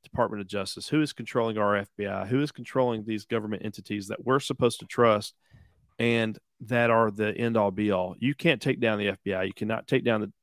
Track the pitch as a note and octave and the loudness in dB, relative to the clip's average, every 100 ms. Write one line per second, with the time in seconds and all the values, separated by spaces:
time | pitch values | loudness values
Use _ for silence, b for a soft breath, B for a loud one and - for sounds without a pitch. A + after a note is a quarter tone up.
0 | - B2 G#2+ G#2 F#2+ G2+ F#2+ - - D3+ | -8 -2 -2 -2 -6 -6 -6 -10 -2 -2
1 | D3+ - A2+ B2 A2+ G#2+ G#2 G2+ G2 - | 0 -4 -4 -2 0 0 2 2 -2 -6
2 | G2+ G2 G2+ C3 D3 - A#2+ C3 B2 A2 | -6 -4 -2 0 -2 -6 -4 0 0 0
3 | G#2+ G#2+ - A#2 G#2+ G#2+ G#2+ G#2 - G#2 | -4 -6 -4 -4 -4 -6 -6 -10 -8 -6
4 | G2 - A#2 C3+ - C#3+ B2 - - - | -6 -6 0 0 0 2 2 0 -4 4
5 | A#2 G#2+ - - _ - - _ _ - | 6 4 0 -12 _ -20 -20 _ _ -2
6 | A#2 A#2 A2 - - _ A2 B2 A#2 A2+ | 0 2 0 -4 -16 _ -2 2 4 6
7 | A2 G2+ G#2+ - A#2 A2+ G2+ F#2+ G#2+ F#2 | 4 2 -2 0 0 2 2 2 0 0
8 | F2+ - C3 C#3+ E3+ B2+ C#3 B2+ A#2 G#2 | -2 -2 -2 2 2 2 0 0 0 2
9 | G2+ F#2+ G2 F#2 F#2+ - G#2+ A2+ - C3 | 0 -2 -2 -2 -2 -4 -4 -4 0 0
10 | A#2+ A2 G#2 - | 2 0 -2 -8